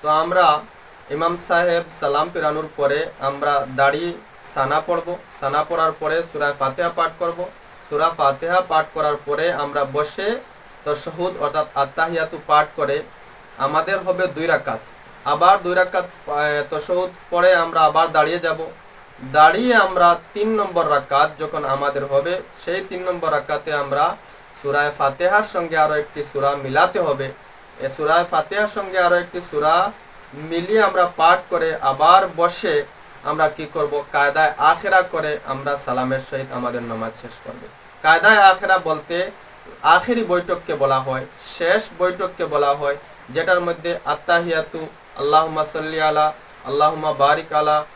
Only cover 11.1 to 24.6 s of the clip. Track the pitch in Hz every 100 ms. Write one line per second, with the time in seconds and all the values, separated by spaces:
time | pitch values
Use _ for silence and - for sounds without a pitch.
11.1 | 160 180 - 147 156 151 143 139 - 165
12.1 | 165 156 160 - 151 151 - 143 143 156
13.1 | - - - - - 139 156 160 196 180
14.1 | 180 180 147 165 151 - 113 - - -
15.1 | - 139 147 170 202 175 180 180 - -
16.1 | - - 147 151 147 147 151 - 180 185
17.1 | - - 175 180 180 165 165 156 156 165
18.1 | 160 151 175 170 160 160 - - - -
19.1 | - 131 147 156 185 247 233 185 185 175
20.1 | 170 - 208 214 220 196 170 156 143 131
21.1 | 139 151 - 156 160 139 139 143 139 139
22.1 | 139 156 180 - - - 185 190 180 180
23.1 | 180 160 147 135 147 156 147 139 139 160
24.1 | - - - - -